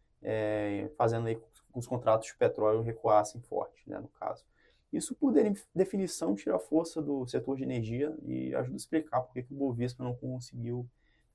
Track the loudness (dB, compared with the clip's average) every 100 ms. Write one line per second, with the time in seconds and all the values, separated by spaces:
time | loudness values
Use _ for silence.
0 | _ _ -4 -2 0 0 -2 -2 -4 2
1 | 2 2 0 -4 -8 -20 _ -10 -6 0
2 | 4 4 2 2 2 4 4 4 0 -2
3 | 4 6 4 -2 -6 -4 -4 -10 -12 -12
4 | -12 _ -8 -8 _ _ _ _ _ -4
5 | -4 0 4 6 6 2 -2 0 0 0
6 | -2 -2 -2 -2 0 -2 2 2 2 -2
7 | -2 -2 -2 -2 -2 -2 -2 -2 -2 -2
8 | -2 -4 -6 -4 -2 -2 -2 -6 -2 -2
9 | 0 -2 -4 -8 -10 -4 -2 0 -4 -4
10 | -6 -6 -6 -8 -10 -8 -6 -6 -8 _
11 | _ _ _